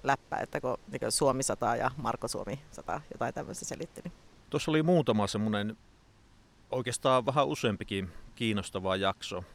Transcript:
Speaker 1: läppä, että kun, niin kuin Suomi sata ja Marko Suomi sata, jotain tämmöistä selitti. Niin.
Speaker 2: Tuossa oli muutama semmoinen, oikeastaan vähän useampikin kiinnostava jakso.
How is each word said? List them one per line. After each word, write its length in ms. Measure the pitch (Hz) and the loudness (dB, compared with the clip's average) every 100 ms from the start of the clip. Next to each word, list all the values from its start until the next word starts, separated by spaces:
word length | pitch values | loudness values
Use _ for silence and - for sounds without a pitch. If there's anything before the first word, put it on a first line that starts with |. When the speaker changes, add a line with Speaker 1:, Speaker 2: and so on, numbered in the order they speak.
Speaker 1:
läppä, 340 | 135 139 - - | 0 0 -2 -6
että 240 | - - | -4 -4
kun, 160 | 127 - - | -4 -4 -6
niin 80 | 135 | -6
kuin 120 | 113 | -2
Suomi 320 | - 139 131 | 2 2 2
sata 320 | 131 107 113 117 | 0 0 0 2
ja 160 | 127 131 | 0 0
Marko 300 | 113 113 117 | -4 -4 -4
Suomi 320 | 95 101 139 - | -6 -6 -8 -10
sata, 300 | - - 120 - | -12 -6 -8 -8
jotain 200 | - 117 | -6 -4
tämmöistä 320 | - - - - | -4 -8 -10 -10
selitti. 360 | - 170 - | -10 -10 -12
Niin. 120 | 175 - - - - | -14 -14 -20 -20 -6
Speaker 2:
Tuossa 180 | 147 - | -4 2
oli 120 | 156 | 2
muutama 440 | 160 180 127 107 98 | 6 6 6 2 2
semmoinen, 500 | 104 107 104 107 110 - - - _ - - _ - - | 0 0 0 -2 -8 -16 -20 -20 _ -20 -20 _ -20 -6
oikeastaan 540 | 127 123 - 131 127 117 | -4 -2 0 4 4 4
vähän 220 | 139 139 | 2 2
useampikin 640 | - 120 98 98 98 95 - - - | 2 0 0 -2 -4 -4 -10 -16 -2
kiinnostava 600 | 113 104 - 95 95 95 | 0 0 -2 -4 0 2
jakso. 480 | 95 - - 92 87 | 2 0 -6 -8 -10